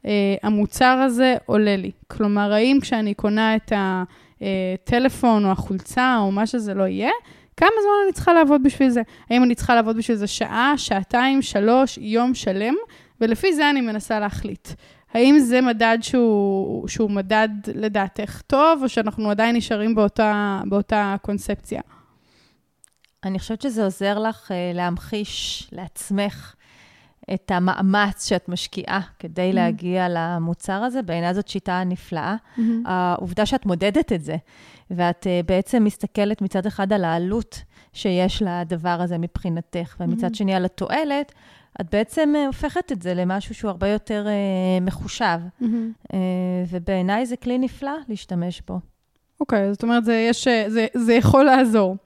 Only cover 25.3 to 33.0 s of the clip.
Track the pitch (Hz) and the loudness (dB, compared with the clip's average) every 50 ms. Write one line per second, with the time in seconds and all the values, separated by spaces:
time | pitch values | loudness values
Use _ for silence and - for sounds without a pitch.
25.3 | - - - - - - - - - 175 185 160 _ - - - 202 196 202 202 | -8 -10 -8 -8 -10 -10 -12 -14 -14 -14 -14 -14 _ -14 -6 -4 -2 -2 -2 -2
26.3 | - - - - - _ _ _ _ _ - _ _ _ _ _ _ _ - - | -6 -10 -18 -20 -20 _ _ _ _ _ -20 _ _ _ _ _ _ _ -10 -8
27.3 | 196 175 _ - 196 180 180 185 - - 190 190 190 208 208 196 190 - - - | -8 -8 _ -2 0 2 2 0 0 2 2 2 2 2 2 0 -2 -6 -2 -2
28.3 | 202 180 _ - 180 180 - - - 202 - - 180 196 180 - - _ - 165 | -2 -2 _ -6 -8 -8 -8 -8 -10 -10 -8 -6 -6 -6 -6 -8 -14 _ -16 -10
29.3 | 160 185 180 185 190 214 226 226 220 208 175 175 180 185 180 180 175 170 165 170 | -6 -2 -2 0 2 2 0 0 -2 -4 -4 -4 -2 0 0 -2 -2 -2 -4 -4
30.3 | 175 170 165 165 170 _ - - 190 196 220 254 240 269 226 175 165 170 170 175 | -4 -4 -4 -4 -6 _ -6 -6 -4 -4 -4 -4 -4 -6 -6 -4 -4 -4 -2 -2
31.3 | 180 202 208 - - 196 _ - 180 180 185 180 180 - - - 185 160 - - | -2 -4 -6 -6 -8 -8 _ -4 -4 -2 -2 -4 -4 -6 -8 -8 -8 -6 -4 -4
32.3 | 202 220 _ _ - - 226 226 233 226 233 - 185 180 | -6 -6 _ _ -4 -2 0 0 0 -2 -2 -2 -2 0